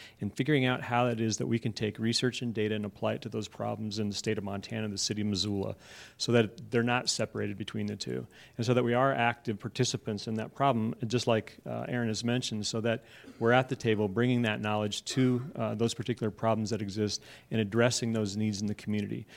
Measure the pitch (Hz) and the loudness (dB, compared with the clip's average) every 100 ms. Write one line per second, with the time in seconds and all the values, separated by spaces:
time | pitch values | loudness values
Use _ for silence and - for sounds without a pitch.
0 | - - 104 - 139 147 127 123 117 120 | -18 -8 -6 -2 2 4 4 0 0 2
1 | 123 113 113 104 131 117 120 - 107 - | 2 2 0 0 0 0 0 -2 -4 0
2 | 110 117 127 117 123 110 107 107 104 - | 0 2 0 -2 -4 -2 -2 -2 -4 -4
3 | 110 110 110 110 104 - 110 107 110 104 | -4 -4 -6 -6 -8 -6 -6 -4 -4 -4
4 | 104 101 - 104 101 98 - 113 107 101 | -4 -2 -2 -2 -4 -6 -6 -6 -4 -4
5 | - 104 104 98 104 101 104 - - - | -2 0 0 0 0 -2 -2 -6 -14 -20
6 | - - - 117 107 - 110 123 117 120 | -20 -6 4 4 4 0 -2 0 2 0
7 | 120 - 110 110 104 101 107 110 104 101 | 0 -2 -2 -2 -4 -4 -6 -4 -4 -6
8 | - 127 123 - - - 117 123 120 120 | -6 -6 -6 -14 -14 -4 2 4 4 4
9 | 135 131 117 120 - 104 110 - 123 - | 4 4 2 0 -4 -6 -6 0 0 -2
10 | - 101 - 110 110 - 139 120 110 - | -4 -6 -4 -4 -6 0 2 2 0 -2
11 | 117 123 - 110 - - - 117 - 123 | -2 0 2 2 0 -10 -8 -8 -4 -2
12 | 117 104 117 120 - 110 101 113 113 110 | -2 -2 0 0 -2 -4 -4 -2 0 -2
13 | - - - - 117 123 127 135 117 107 | -4 -20 -20 0 6 6 4 0 2 2
14 | 107 95 123 123 117 107 107 107 104 101 | 2 2 4 4 2 0 0 0 0 -2
15 | - - 127 123 139 - 110 107 117 - | -2 2 2 2 -2 -4 -4 0 0 0
16 | 113 117 110 - 113 110 107 107 104 101 | -4 -2 -4 0 2 2 0 -2 -4 -2
17 | 104 - - - - 113 101 113 120 117 | -2 -2 -10 -20 -4 -2 2 4 4 4
18 | 117 113 104 104 107 98 104 104 - 104 | 0 0 -2 0 -2 0 -4 -4 -4 -4
19 | 101 113 113 | -4 -6 -10